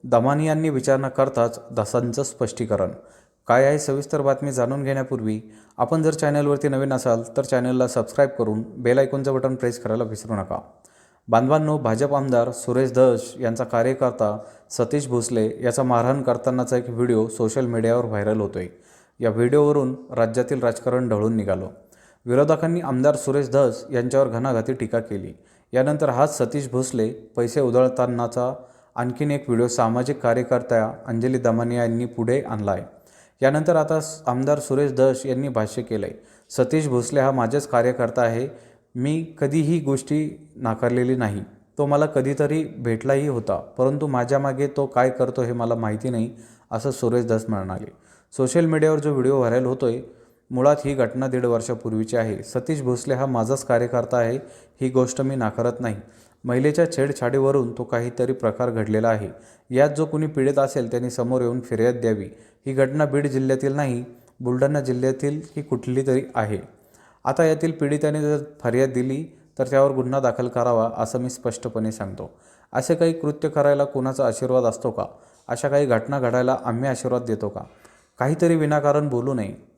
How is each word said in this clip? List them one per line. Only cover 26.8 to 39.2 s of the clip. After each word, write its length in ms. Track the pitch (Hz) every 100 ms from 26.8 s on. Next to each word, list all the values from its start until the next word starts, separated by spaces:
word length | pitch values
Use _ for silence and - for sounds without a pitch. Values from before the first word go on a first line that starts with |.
| 127 127 110
पैसे 520 | 127 - - 120 151
उधळतानाचा 920 | 131 123 127 127 123 120 117 123 123 127 - - _ -
आणखीन 340 | 123 123 147
एक 140 | 143 -
व्हिडिओ 180 | 117 120
सामाजिक 520 | 120 117 117 123 131
कार्यकर्त्या 720 | 120 117 123 123 - 117 110 - -
अंजली 320 | 113 123 131
दमानिया 440 | 120 113 120 120
यांनी 220 | 117 117
पुढे 360 | 120 120 113 131
आणलाय. 460 | - 110 101 92 - - _ - _ _
यानंतर 340 | 131 151 151 165
आता 240 | 156 160
स-, 220 | 151 - -
आमदार 320 | 123 135 147
सुरेश 340 | 147 135 143
धस 340 | 123 131 131 135
यांनी 220 | 127 139
भाष्य 340 | 117 107 -
केलंय, 280 | 113 110 101 - - _ _
"सतीश 380 | - 127 156 151
भोसले 320 | 123 117 147
हा 100 | 135
माझाच 380 | 135 113 139 139
कार्यकर्ता 540 | 123 120 123 117 127
आहे. 460 | 117 113 135 - - _ _
मी 320 | 127 135 156